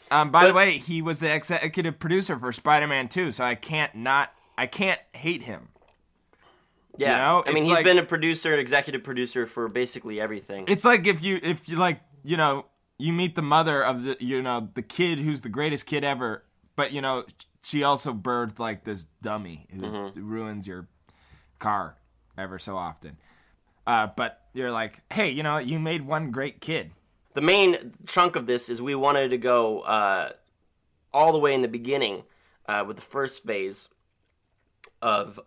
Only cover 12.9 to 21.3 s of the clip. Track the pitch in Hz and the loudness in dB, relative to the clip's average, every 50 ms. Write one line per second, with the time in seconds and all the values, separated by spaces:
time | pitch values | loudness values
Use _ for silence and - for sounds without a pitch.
12.9 | _ - 139 160 170 175 180 175 165 175 156 143 151 160 160 160 147 139 123 127 | _ -6 -4 -2 0 0 -2 -2 -2 -4 0 2 2 4 4 4 2 2 2 0
13.9 | 131 123 123 135 131 - 123 123 135 127 127 131 123 120 110 - - 131 - - | 0 -2 -4 -6 -6 -6 -4 -4 -4 -2 -2 -2 -4 -4 -6 -8 -10 -10 -12 -8
14.9 | - - 180 175 165 143 147 151 147 131 117 120 101 131 147 156 147 135 - - | -4 -2 -2 0 0 -2 -2 -2 -4 -4 -6 -8 -6 -4 -2 -2 -2 -4 -6 -4
15.9 | 151 147 143 139 139 123 127 113 107 - - _ _ _ _ _ _ - 143 135 | -4 -2 -2 -2 -2 -2 -4 -6 -6 -8 -12 _ _ _ _ _ _ -4 -2 -2
16.9 | 135 143 135 135 131 127 - - - - - - _ _ - - - 147 143 143 | -2 -4 -2 -2 -2 -2 -4 -8 -16 -20 -20 -20 _ _ -12 -6 -2 0 2 2
17.9 | 143 135 - 151 120 104 90 127 123 120 120 110 104 - 117 113 107 - - 110 | 2 2 -2 -4 -6 -6 -4 -2 -2 -2 -2 -4 -6 -6 -6 -6 -6 -8 -8 -10
18.9 | 104 92 80 - _ _ - 110 107 107 101 87 82 76 - _ 92 95 95 107 | -10 -10 -12 -18 _ _ -8 -6 -6 -6 -8 -10 -14 -18 -18 _ -14 -10 -10 -8
19.9 | 107 101 101 98 98 - 101 107 110 113 110 107 107 104 92 98 92 90 90 - | -8 -8 -10 -10 -12 -14 -12 -10 -8 -8 -8 -8 -10 -12 -12 -12 -14 -14 -16 -18
20.9 | _ _ _ _ _ _ _ _ | _ _ _ _ _ _ _ _